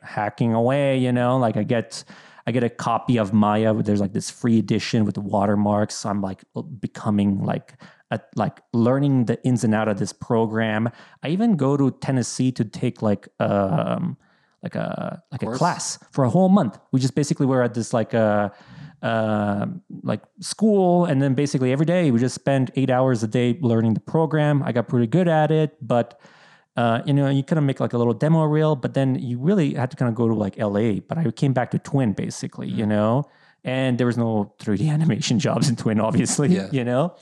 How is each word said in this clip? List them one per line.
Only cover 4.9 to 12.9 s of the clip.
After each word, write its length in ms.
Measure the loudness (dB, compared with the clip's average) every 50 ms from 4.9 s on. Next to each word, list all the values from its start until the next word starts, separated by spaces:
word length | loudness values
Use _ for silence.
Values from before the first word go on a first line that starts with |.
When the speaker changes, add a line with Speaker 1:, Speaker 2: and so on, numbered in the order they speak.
| 0 0 0
Speaker 1:
with 80 | 0 -2
the 60 | -4
watermarks. 840 | -6 -4 -2 0 2 2 2 2 0 0 0 0 0 -2 -4 -8 -8
I'm, 160 | -6 -4 -4
like, 220 | -4 -6 -8 -10 -16 -14 _ -12 -12 -12 -10 -10
becoming, 640 | -10 -10 -10 -8 -4 -2 0 2 2 2 0 0 -2
like, 340 | -4 -4 -6 -8 -12 -20 _ -20 -20 -20 _ _ _
a, 100 | -8 -8 -8 _ -6
like, 260 | -4 -4 -4 -4 -8 -10 _ 0
learning 520 | 2 2 2 2 2 2 2 2 2 2
the 180 | 0 -2 -2 0
ins 180 | 0 0 2 2
and 120 | 2 2
out 120 | 2 2 0
of 120 | -2 -2
this 140 | -4 -6 -8
program. 760 | -10 -6 -2 0 0 0 0 0 -2 -2 0 0 -2 -2 -4 -4 -8 -14 -20 -18 _
I 60 | -6 -4
even 280 | -2 0 0 2 2 2
go 200 | 2 2 2 2
to 140 | 2 0
Tennessee 600 | 0 -2 -4 -2 -2 -2 -2 -2 -2 -2 -2 0 0
to 100 | -2 -4
take, 400 | -6 -4 -4 -4 -4